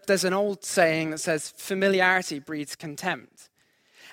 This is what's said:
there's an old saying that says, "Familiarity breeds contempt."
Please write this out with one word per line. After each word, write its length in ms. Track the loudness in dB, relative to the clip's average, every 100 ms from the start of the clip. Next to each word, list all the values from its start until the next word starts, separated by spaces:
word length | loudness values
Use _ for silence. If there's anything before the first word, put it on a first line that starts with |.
| 0
there's 160 | 2
an 100 | 2
old 300 | 0 -2 -4
saying 480 | -2 4 4 4 -2
that 60 | -4
says, 360 | -2 -2 -4 -12
"Familiarity 840 | -6 0 2 4 4 2 0 -8
breeds 340 | -8 -8 -8
contempt." 760 | -10 -12 -6 -6 -6 -10 _ -20 _ _ _ _ _ -14